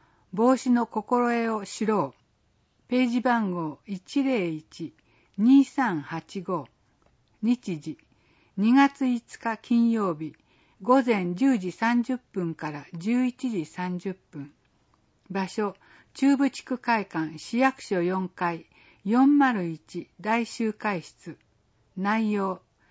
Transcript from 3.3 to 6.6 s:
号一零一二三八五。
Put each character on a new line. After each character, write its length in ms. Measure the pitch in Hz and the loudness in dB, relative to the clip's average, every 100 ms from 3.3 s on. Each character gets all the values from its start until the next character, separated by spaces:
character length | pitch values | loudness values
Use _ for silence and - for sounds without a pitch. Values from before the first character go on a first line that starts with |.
| 233 202 | 0 0
号 280 | 175 156 135 - | -4 -6 -8 -10
一 360 | 190 - 285 | -12 -6 -2
零 320 | 269 240 175 | 0 0 -2
一 400 | 156 - - 156 - _ _ _ - | -6 -10 -14 -14 -14 _ _ _ 0
二 260 | 226 277 | 6 6
三 380 | 262 - 247 165 | 6 2 -2 -2
八 400 | 139 165 - 202 | -4 -8 -8 -10
五。 260 | 175 175 | -6 -6